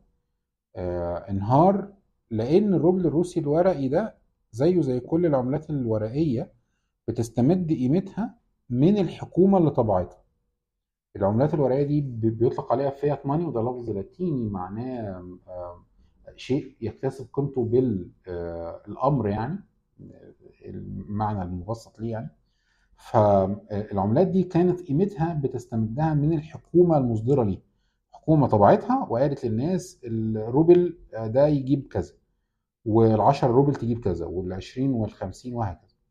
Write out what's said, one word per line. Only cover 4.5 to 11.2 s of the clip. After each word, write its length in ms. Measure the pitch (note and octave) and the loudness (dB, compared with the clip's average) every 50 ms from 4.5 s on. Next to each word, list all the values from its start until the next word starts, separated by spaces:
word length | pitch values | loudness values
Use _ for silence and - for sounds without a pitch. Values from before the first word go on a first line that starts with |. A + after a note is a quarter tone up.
زيه 300 | - A2+ C#3+ F3 F#3 E3+ | -4 0 0 2 2 2
زي 180 | C#3+ C3 B2 B2 | 0 0 -2 -4
كل 260 | - - E3 E3 F3 | -4 -2 -2 0 0
العملات 440 | D#3+ C#3 B2+ B2 B2+ C#3+ D3+ D3+ - | 2 2 0 0 -2 -4 -4 -6 -6
الورقية 840 | D3+ C3+ A#2+ A2 A2 G#2+ G#2+ A2+ C3 D3 E3 D3 A2+ B2+ F#3 - _ _ _ _ _ _ _ _ _ _ _ | -6 -4 -2 -2 -2 -2 -4 -4 -2 -2 -2 0 -2 -4 -6 -8 _ _ _ _ _ _ _ _ _ _ _
بتستمد 600 | A#2 - A#2+ A2+ - - A#2+ A#2+ D3+ F#3+ F#3 F3 D3+ | -6 -4 -4 -4 -4 0 2 2 4 2 2 0 -2
قيمتها 680 | D#3+ B2 B2+ B2 D#3 F#3+ G3 - - F#3 A#3 - - _ _ _ _ _ _ - | -2 0 0 0 0 0 -2 -4 -6 -8 -8 -8 -10 _ _ _ _ _ _ -4
من 280 | A#2+ B2 D3 F#3+ G#3+ | 0 2 4 4 4
الحكومة 600 | G#3 F3 - - - - - - E3+ F#3 G3 G3 | 2 0 -2 -4 -10 -14 -2 2 4 4 6 6
اللي 140 | F#3 D#3+ D3 | 4 4 2
طبعتها. 520 | - C3 A#2 G#2+ F#2+ F2+ F2+ - - _ _ _ _ _ _ _ _ _ _ _ _ _ _ _ _ _ _ _ - | 2 2 2 2 2 0 -2 -4 -10 _ _ _ _ _ _ _ _ _ _ _ _ _ _ _ _ _ _ _ -6
العملات 380 | G2 | -2